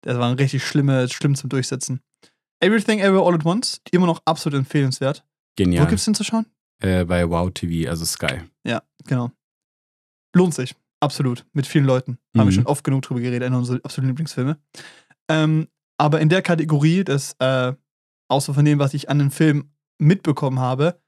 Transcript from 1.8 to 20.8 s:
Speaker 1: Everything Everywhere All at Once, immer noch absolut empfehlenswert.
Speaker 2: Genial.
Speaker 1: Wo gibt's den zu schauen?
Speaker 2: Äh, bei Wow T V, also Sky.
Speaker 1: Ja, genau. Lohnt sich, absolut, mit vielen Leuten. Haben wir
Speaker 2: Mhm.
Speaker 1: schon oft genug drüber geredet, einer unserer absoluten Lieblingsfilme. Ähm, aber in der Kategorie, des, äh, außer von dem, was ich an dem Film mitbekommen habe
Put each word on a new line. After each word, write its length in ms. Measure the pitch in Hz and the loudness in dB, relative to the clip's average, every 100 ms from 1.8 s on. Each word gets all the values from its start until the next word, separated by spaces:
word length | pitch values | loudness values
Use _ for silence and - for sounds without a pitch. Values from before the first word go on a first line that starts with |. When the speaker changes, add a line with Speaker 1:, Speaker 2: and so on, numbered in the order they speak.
| - 131 _ _ _ _ _ _ | -8 -10 _ _ _ _ _ _
Speaker 1:
Everything 400 | 180 226 202 214 | 0 2 0 0
Everywhere 260 | 196 190 180 | 2 4 4
All 80 | |
at 100 | 170 | 2
Once, 360 | 156 202 - - - | 0 -2 -4 -10 -2
immer 160 | 180 180 | 0 2
noch 140 | 160 | 0
absolut 340 | - 160 160 139 | -2 -2 -2 -2
empfehlenswert. 640 | 131 151 135 127 131 - _ _ _ - | -2 0 0 -2 -4 -6 _ _ _ 0
Speaker 2:
Genial. 280 | 92 87 | 2 4
Speaker 1:
Wo 40 | 151 | 2
gibt's 140 | 208 - | 2 0
den 80 | |
zu 100 | 208 | -2
schauen? 220 | 208 226 220 _ _ _ | -2 -2 -4 _ _ _
Speaker 2:
Äh, 220 | 95 92 | -2 0
bei 240 | 87 90 85 | 0 0 0
Wow 220 | 85 90 | 0 -2
T 320 | - 87 82 | -4 -4 -2
V, 60 | 80 | -4
also 140 | 82 82 | -4 -6
Sky. 340 | - 73 65 85 _ 117 | -6 -6 -6 -12 _ -6
Speaker 1:
Ja, 160 | 113 _ _ - | -6 _ _ -6
genau. 240 | 127 120 _ _ _ _ _ _ _ _ _ _ | -4 -4 _ _ _ _ _ _ _ _ _ _
Lohnt 200 | 180 180 | 2 2
sich, 200 | 151 123 - _ _ | 0 -8 -10 _ _
absolut, 440 | 147 - 135 120 _ | -4 -2 -4 -4 _
mit 140 | 147 135 | -6 0
vielen 180 | - | 2
Leuten. 280 | 135 127 - 120 _ | 2 0 -2 -12 _
Haben 120 | 113 104 | 2 4
wir 60 | |
Speaker 2:
Mhm. 0 | |
Speaker 1:
schon 140 | 95 120 | 4 2
oft 180 | 139 | -2
genug 180 | - 135 | 0 -2
drüber 180 | 127 123 | -2 -4
geredet, 220 | 123 123 127 | -2 -4 -2
einer 120 | 127 | -2
unserer 180 | 123 127 | -2 -4
absoluten 260 | - - 131 | -6 -4 -2
Lieblingsfilme. 480 | 127 165 - 127 156 _ - - - _ _ - | -2 -6 -4 -4 -4 _ -20 -20 -20 _ _ -2
Ähm, 360 | 156 156 156 160 _ _ - | 0 2 0 -2 _ _ -2
aber 220 | 147 156 | 0 4
in 80 | 156 | 4
der 100 | 185 | 2
Kategorie, 640 | 185 165 160 147 156 180 | 2 -2 0 2 2 2
des, 300 | 185 139 - - | 0 -2 -4 -2
äh, 320 | 131 131 127 127 _ _ _ _ _ | 0 0 -2 -6 _ _ _ _ _
außer 240 | 135 139 | -2 0
von 100 | 143 | 2
dem, 140 | 147 147 | 2 4
was 160 | 139 | 0
ich 160 | 147 - | -4 -2
an 80 | 143 | 0
dem 120 | 139 | 0
Film 400 | - 160 147 - _ _ _ | 2 2 2 -4 _ _ _
mitbekommen 600 | 151 190 - 139 139 131 | 2 4 0 -2 -2 -2
habe 380 | 127 131 | -2 0